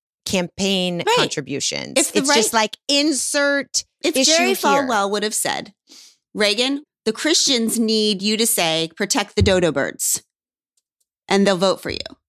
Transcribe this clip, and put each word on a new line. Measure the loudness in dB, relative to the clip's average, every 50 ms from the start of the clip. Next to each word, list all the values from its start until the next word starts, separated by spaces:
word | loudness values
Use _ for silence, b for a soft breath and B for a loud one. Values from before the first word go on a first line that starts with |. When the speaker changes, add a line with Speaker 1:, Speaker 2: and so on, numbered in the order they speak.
| _ _ _ _ _
Speaker 1:
campaign | -2 -2 -2 -2 -2 -4 -4 -2 0 0 0 0 -2 -2 -2 -2
Speaker 2:
Right. | 0 0
Speaker 1:
contributions. | 0 0 0 -4 -8 -8 -6 -6 -4 -4 -4 -4 -6 -8 -4 -2
Speaker 2:
If | -2 -2 0 0
the | -2
Speaker 1:
It's | 0 2 2
just | 2 2 2 2
Speaker 2:
right | 0 0
Speaker 1:
like, | 0 -4 -10 _ -2
insert | 0 2 2 2 0 -2 -2 -2 -2 0 0 2 0 0 -4 -4 -6 -6 -6 _ _ _ -2
Speaker 2:
If | 0 0
Speaker 1:
issue | 2 2 4 4
Speaker 2:
Jerry | 4 2
Speaker 1:
here. | 2 0
Speaker 2:
Falwell | 0 2 2 2 2 2 0 0 0 0 0 -2
would | -2 -4
have | -4 -4
said, | -4 -2 -2 -4 -4 -6 -12 _ _ _ B B B B B B B B _ _
"Reagan, | 0 0 2 2 2 0 0 -2 -4 -6 _ _ _ _
the | -6 -4
Christians | -2 0 0 2 2 2 2 2 0 0 0 0 0
need | 0 0 2 2 2 2 0 0
you | 0 -2 0
to | 0 0
say, | 0 0 0 0 0 0 0 -2 -4 -4
'Protect | -6 -4 -2 -2 -2 -2 -2 0
the | 2 2
dodo | 4 4 4 2 2
birds,' | 0 0 -4 -4 -4 -6 -4 -4 -4 -4 -6 _ _ _ _ _ _ _ _ _ _ _ _ _ _ _ _ _ _ _ _ 0
and | 2 4 4
they'll | 4 2
vote | 2 2 0 0 0
for | -4 -8
you." | -8 -8 -10 -14 -18 _ _